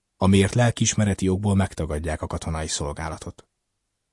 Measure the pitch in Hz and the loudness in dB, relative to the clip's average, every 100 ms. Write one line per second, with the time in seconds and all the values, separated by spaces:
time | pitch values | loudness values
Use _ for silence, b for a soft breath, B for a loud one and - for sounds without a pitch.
0 | _ - 95 98 95 123 120 - 113 - | _ 0 4 6 6 4 2 2 0 2
1 | 101 95 95 95 104 98 92 - 80 76 | 0 0 0 0 2 2 0 -2 -4 -4
2 | 80 78 - - 85 78 78 - 73 73 | -4 -6 -6 -6 -6 -6 -4 -6 -6 -6
3 | 80 78 - - - _ _ _ _ _ | -8 -10 -14 -16 -20 _ _ _ _ _
4 | _ | _